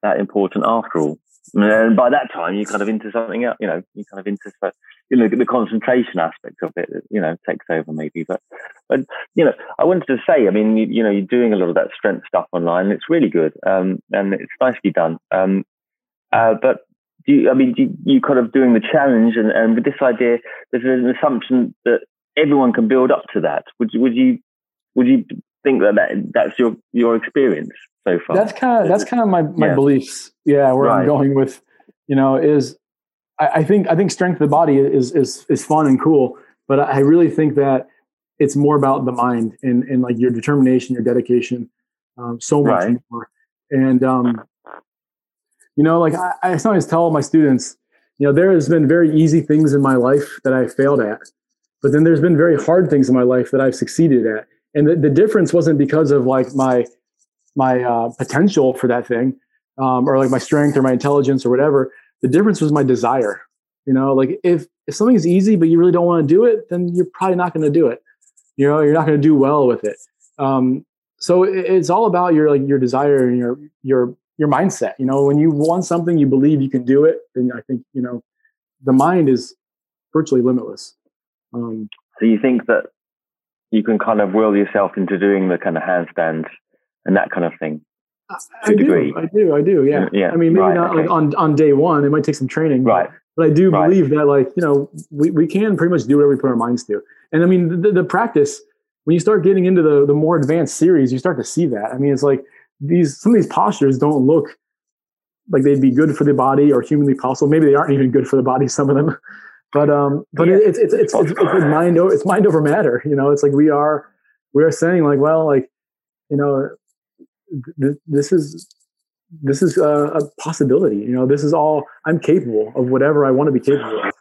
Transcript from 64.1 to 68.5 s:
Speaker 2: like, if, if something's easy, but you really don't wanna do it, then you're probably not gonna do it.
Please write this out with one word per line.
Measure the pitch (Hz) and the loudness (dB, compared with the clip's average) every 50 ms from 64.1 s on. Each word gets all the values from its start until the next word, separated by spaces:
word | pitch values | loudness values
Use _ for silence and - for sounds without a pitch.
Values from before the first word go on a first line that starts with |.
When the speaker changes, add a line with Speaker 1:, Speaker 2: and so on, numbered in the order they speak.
| 139 | 0
Speaker 2:
like, | 135 135 131 170 - _ | 0 0 0 -2 -4 _
if, | 180 175 160 147 _ _ _ _ - | 0 0 0 -2 _ _ _ _ -14
if | 143 | -6
something's | - 208 240 254 208 151 170 | -2 2 2 2 2 2 2
easy, | 175 190 190 208 220 | 2 2 2 2 2
but | 190 165 165 | 2 4 4
you | 165 170 | 4 4
really | 170 180 | 4 4
don't | 170 175 175 | 2 2 2
wanna | 175 175 165 156 139 | 2 2 0 2 2
do | 160 196 233 | 2 4 4
it, | 240 220 214 - _ | 4 2 0 -4 _
then | 180 175 180 175 175 | -6 -4 -4 -4 -2
you're | 180 180 180 _ | -2 -4 -4 _
probably | - 185 190 185 | -6 -2 -2 0
not | 175 180 175 - | -2 -2 -4 -2
gonna | 165 156 151 | -2 -2 0
do | 143 170 160 123 | 2 2 2 2
it. | 117 - _ _ _ _ _ _ _ _ _ _ | 0 -4 _ _ _ _ _ _ _ _ _ _